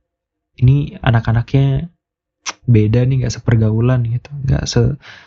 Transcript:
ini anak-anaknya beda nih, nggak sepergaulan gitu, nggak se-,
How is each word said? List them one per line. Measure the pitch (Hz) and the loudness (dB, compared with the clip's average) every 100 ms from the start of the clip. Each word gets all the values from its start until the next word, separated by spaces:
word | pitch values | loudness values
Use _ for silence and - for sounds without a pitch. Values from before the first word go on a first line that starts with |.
| _ _ _ _ _ - | _ _ _ _ _ 0
ini | 123 143 147 - | 2 2 0 -4
anak-anaknya | - 117 113 113 - 135 139 135 170 _ _ _ _ _ - - - | 0 0 0 -2 0 0 0 -2 -6 _ _ _ _ _ -14 -6 0
beda | 113 107 120 127 | 2 4 2 0
nih, | 135 | 0
nggak | 123 - | -4 -6
sepergaulan | - 113 110 110 120 127 117 | -2 0 2 0 0 0 -2
gitu, | 123 - 143 | -6 -8 -8
nggak | 135 - - | -4 -2 -2
se-, | - 117 143 - - | 0 0 -2 -12 -20